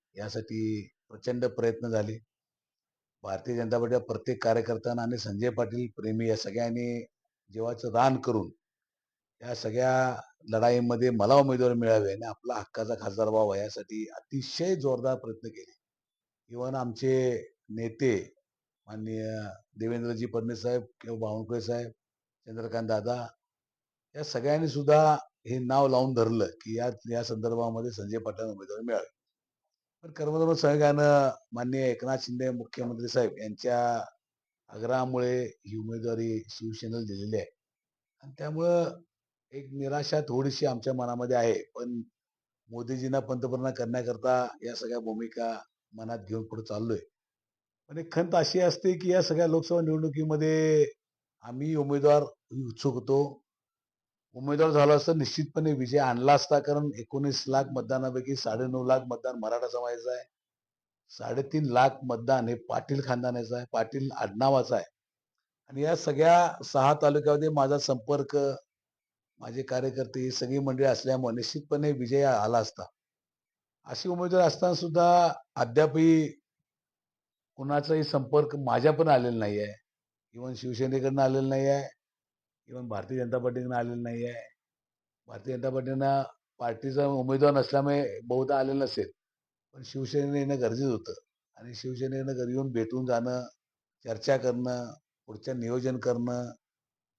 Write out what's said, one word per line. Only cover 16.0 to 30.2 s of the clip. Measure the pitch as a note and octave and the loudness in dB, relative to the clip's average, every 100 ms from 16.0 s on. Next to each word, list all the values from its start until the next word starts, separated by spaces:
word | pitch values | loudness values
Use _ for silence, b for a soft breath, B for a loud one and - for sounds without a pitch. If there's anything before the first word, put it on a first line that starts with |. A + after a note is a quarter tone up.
| _ _ _ _ - | _ _ _ _ -16
Even | A#2+ B2+ | -8 -6
आमचे | C3+ B2 A2 C3 C3 B2+ A#2 - _ - | -4 -6 -2 2 4 2 0 -6 _ -12
नेते | G#2+ A2+ A2+ C3 G2+ - _ _ _ _ _ - | -6 -6 0 2 2 -2 _ _ _ _ _ -18
माननीय | A2 A2 A2 A2 A2 G#2 F#2 _ G#2+ | -12 -8 -6 -6 -8 -10 -14 _ -8
देवेंद्रजी | A2+ A#2 A#2 A2+ A#2 | -6 -4 -4 -6 -4
फडणवीस | A#2 A#2 A2 | -4 -4 -4
साहेब | A#2+ B2 - _ | -2 -2 -4 _
किंवा | A2+ A2+ | -10 -6
बावनकुळे | G#2+ G#2+ A2+ A#2+ | -6 -6 -6 -6
साहेब, | G#2+ A#2+ A#2 - _ _ _ _ A#2 | -4 -6 -6 -14 _ _ _ _ -16
चंद्रकांत | A2+ A2+ A#2 A2+ | -12 -6 -4 -2
दादा | G#2+ A2+ B2 A#2 _ _ _ _ _ _ _ _ D3 | -2 -2 -4 -8 _ _ _ _ _ _ _ _ -12
या | |
सगळ्यांनी | D3 B2 C#3 D3+ D#3+ | -6 -4 0 0 0
सुद्धा | C3+ C#3+ D3+ D#3 D3 - _ - | 0 6 6 6 4 -2 _ -6
हे | B2+ | -4
नाव | B2 C3+ C#3 | 0 4 4
लावून | B2+ C3 | 4 4
धरलं | A#2+ A2+ A2+ G2 - | 2 2 2 0 -4
की | A2 A2+ | -8 -4
या, | B2 G#2+ A#2 | -4 -6 -6
या | A#2 | -6
संदर्भामध्ये | A2+ A2 A2+ A#2 A#2 A2+ A#2+ | -4 -4 -4 -2 -4 -4 -8
संजय | G2+ G2+ A2+ | -8 -8 -6
पाटलांना | A2 G#2 A2+ | -6 -8 -8
उमेदवारी | G2 F#2+ G#2 A#2 | -10 -12 -10 -4
मिळावी. | G#2+ - _ _ _ _ _ _ _ _ _ | -4 -4 _ _ _ _ _ _ _ _ _
पण | E3 | -16
कर्मचारी | D#3 | -6